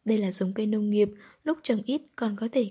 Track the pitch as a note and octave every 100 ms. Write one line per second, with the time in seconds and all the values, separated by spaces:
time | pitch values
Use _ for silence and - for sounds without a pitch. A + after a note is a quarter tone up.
0 | G#3+ A3 G3 F#3+ F#3 G3 G#3+ G#3+ G#3 G#3
1 | G3+ G#3 - _ D4+ D#4+ - A3 - C#4+
2 | - - A3+ G3+ A3+ C4 G#3